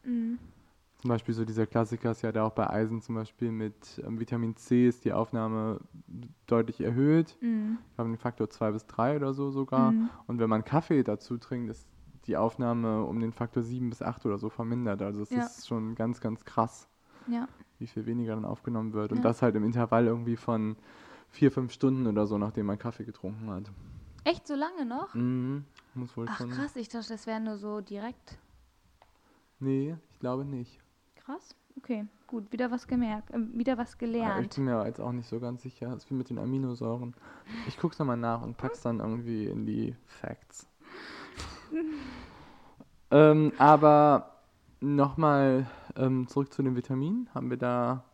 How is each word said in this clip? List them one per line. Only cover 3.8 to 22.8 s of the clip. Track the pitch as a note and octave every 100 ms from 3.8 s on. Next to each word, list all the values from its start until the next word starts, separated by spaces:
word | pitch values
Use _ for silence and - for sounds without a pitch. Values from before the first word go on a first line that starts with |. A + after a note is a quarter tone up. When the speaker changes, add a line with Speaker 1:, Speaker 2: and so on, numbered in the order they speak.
| - - -
Speaker 2:
ähm, | A2+
Vitamin | A2+ A#2+ A2+
C | A2 - B2 B2
ist | A#2
die | A2+
Aufnahme | - A2+ A#2 A2 A2 A2 G#2 - - - G2+ A#2+ - -
deutlich | A#2 A2+ -
erhöht. | - A#2+ C#3+ D#3+ E3 -
Speaker 1:
Mhm. | A#3+ A3 G#3+ A3+ -
Speaker 2:
Ich |
glaube, | - A2+
den | A2+
Faktor | B2 - G#2+
zwei | - A2
bis | G#2+ -
drei | - A#2+ D3
oder | C3+
so | C3+ C#3
sogar. | C3+ C3+ C3 A#2+
Speaker 1:
Mhm. | A3+ A3+ - -
Speaker 2:
Und | A#2+
wenn | A2+
man | A2
Kaffee | A2 D3 - D3+
dazu | A2+ G#2 - A#2+
trinkt, | - B2 A#2
ist | A2+ - - - - -
die | F#2+
Aufnahme | A2+ - A#2+ A#2+ A2+ A2
um | F2 A2
den | A2+
Faktor | A2+ A#2 B2
sieben | A2+ B2 B2
bis | A2
acht | - A#2+
oder | A#2 G2+
so | A2
vermindert. | - A2+ A#2+ A#2+ G2+
Also | G2+ G#2
es | G#2
Speaker 1:
Ja. | B3
Speaker 2:
ist | A#3 - -
schon | A#2 A2
ganz, | A2+ A2+ A#2+
ganz | A2+ A2+
krass, | - - A2+ - - _ _ - -
Speaker 1:
Ja. | A#3+ B3 - - _
Speaker 2:
wie | A#2+
viel | -
weniger | A2+ A#2+ A2+
dann | A2
aufgenommen | G2+ A2 - A#2 A2
wird. | G#2+ G#2+
Und | B2
Speaker 1:
Ja. |
Speaker 2:
das | A#2+ A#2
halt | B2 G#2+
im |
Intervall | G#2+ A#2+ A#2 A#2 A#2+
irgendwie | A#2 A#2 A#2
von | - A2+ G#2+ G#2+ - - - - -
vier, | - C#3
fünf | C3+ B2
Stunden | - C3+ C3 A#2+
oder | G#2
so, | G#2 G#2
nachdem | G#2 A2 G#2
man |
Kaffee | G2+